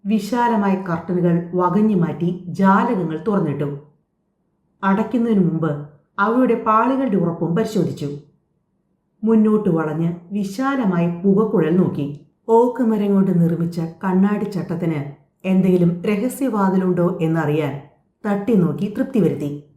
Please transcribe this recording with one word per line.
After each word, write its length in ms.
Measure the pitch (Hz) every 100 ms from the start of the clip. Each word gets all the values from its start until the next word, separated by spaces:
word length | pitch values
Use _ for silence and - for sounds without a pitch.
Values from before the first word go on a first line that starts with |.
| 196
വിശാലമായ 680 | 214 - 240 233 220 202
കർട്ടനുകൾ 760 | 185 175 165 - 180 175 170 -
വകഞ്ഞു 420 | 180 180 202 214 190
മാറ്റി 480 | 151 147 170 180 -
ജാലകങ്ങൾ 800 | 143 190 202 240 208 160 160 226
തുറന്നിട്ടു. 520 | 196 156 143 147 143 - _ _ _ _ _ _ _ _ _
അടയ്ക്കുന്നതിനു 560 | 196 196 220 247 233 208
മുമ്പ് 480 | 165 160 160 147 - - _ -
അവയുടെ 440 | 208 240 247 226
പാളികളുടെ 540 | - 220 247 269 262 196
ഉറപ്പും 400 | 165 165 165 170
പരിശോധിച്ചു. 600 | 220 202 143 - 143 147 - _ _ _ _ _ _ _ _ _
മുന്നോട്ട് 440 | 220 220 214 214 190
വളഞ്ഞ് 480 | 165 156 151 170 170 -
വിശാലമായ 920 | 202 196 - 269 269 208 175 175 175
പുകക്കുഴൽ 520 | 196 190 220 190 156 180
നോക്കി. 440 | 175 147 143 - - _ -
ഓക്ക് 340 | 226 240 -
മരം 320 | 233 214 202
കൊണ്ട് 260 | 196 190 170
നിർമ്മിച്ച 400 | 165 165 165 - 160 -
കണ്ണാടി 400 | 190 185 202 208
ചട്ടത്തിന് 760 | 175 180 - 170 165 151 139 - _ _
എന്തെങ്കിലും 580 | 185 185 180 180 170 170
രഹസ്യവാതിലുണ്ടോ 1160 | 208 202 247 - 269 214 190 185 185 175 175 180
എന്നറിയാൻ 600 | 160 165 151 151 147 139 - _ _ _ 214
തട്ടി 280 | 202 202
നോക്കി 400 | 214 160 143 202 -
തൃപ്തി 220 | 262 226
വരുത്തി. 440 | 170 139 147 143 -